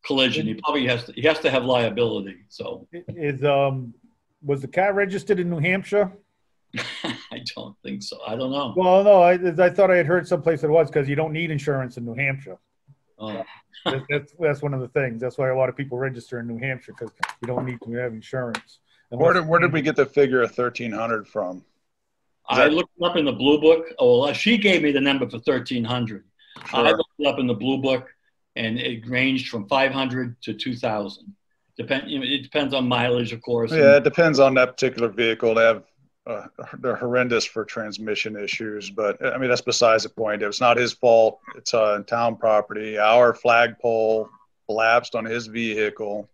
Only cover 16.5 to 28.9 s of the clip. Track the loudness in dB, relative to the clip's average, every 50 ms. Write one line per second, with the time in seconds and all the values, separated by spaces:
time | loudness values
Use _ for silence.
16.5 | -10 -8 -8 -8 -8 -10 -12 -20 -16 -14 -14 -14 _ _ -12 -12 -10 _ -10 -6
17.5 | -6 -6 -6 -8 -10 -12 -12 -10 -8 -6 -6 -8 -8 -12 -14 -10 -8 -6 -6 -6
18.5 | -8 -10 _ _ _ _ _ _ _ _ _ _ -2 2 4 4 4 2 2 2
19.5 | 2 4 4 4 2 0 0 0 2 2 0 2 _ 2 4 4 4 2 0 0
20.5 | -2 -4 -4 -4 -4 -6 -8 -8 -6 -6 -4 -4 -4 -4 -6 _ _ -6 -6 -6
21.5 | -8 -12 _ _ _ _ _ _ _ _ _ _ _ _ _ _ _ _ _ -2
22.5 | 2 4 4 4 4 0 -2 _ _ _ -2 0 0 0 0 0 -2 2 4 4
23.5 | 4 6 6 6 6 6 2 -8 -2 2 4 4 6 4 4 0 -2 0 0 2
24.5 | 2 4 4 2 2 4 2 0 0 2 2 0 0 0 -2 -6 -8 -4 -2 -2
25.5 | -2 -2 -2 -4 -6 -4 -4 -2 -2 -4 -4 -6 -8 -14 _ _ _ _ _ _
26.5 | _ -20 -16 -4 -2 2 2 2 2 2 -2 _ _ -2 -2 -2 0 0 -2 -2
27.5 | -2 -2 -2 -2 -2 0 0 0 -2 -2 -4 -10 _ _ _ _ _ _ _ _
28.5 | _ -6 -6 -4 -4 -4 -6 -6